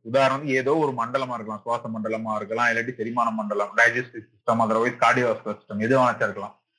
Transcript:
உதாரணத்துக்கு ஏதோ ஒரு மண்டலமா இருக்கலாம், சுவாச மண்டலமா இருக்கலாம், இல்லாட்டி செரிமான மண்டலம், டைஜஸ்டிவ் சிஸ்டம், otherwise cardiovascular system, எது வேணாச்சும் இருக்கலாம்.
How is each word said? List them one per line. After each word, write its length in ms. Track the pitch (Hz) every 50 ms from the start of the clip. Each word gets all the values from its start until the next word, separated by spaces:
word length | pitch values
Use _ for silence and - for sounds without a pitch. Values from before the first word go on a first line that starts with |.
| - 113
உதாரணத்துக்கு 480 | 120 135 135 131 165 165 156 143 131 131
ஏதோ 140 | 127 135 151
ஒரு 160 | 160 151 139
மண்டலமா 420 | 127 123 113 120 127 135 131 127 123
இருக்கலாம், 260 | 113 107 110 107 104 -
சுவாச 260 | 117 117 120 - 113 113
மண்டலமா 400 | 110 107 110 110 110 110 110 107
இருக்கலாம், 340 | 107 107 101 113 117 120 117
இல்லாட்டி 240 | 113 117 117 127 123
செரிமான 340 | - 107 117 120 123 120 117
மண்டலம், 460 | 110 110 104 104 104 104 101 101 -
டைஜஸ்டிவ் 480 | 110 120 120 117 123 123 - - 113 104 -
சிஸ்டம், 300 | _ _ - - 117 117 113
otherwise 320 | 110 110 113 117 123 120 - 120
cardiovascular 520 | 117 123 127 123 117 107 - - 107 101 -
system, 220 | _ - 107 101
எது 180 | 110 117 135 135
வேணாச்சும் 300 | 127 120 110 113 117 107
இருக்கலாம். 280 | 98 101 101 - - _ _ _ _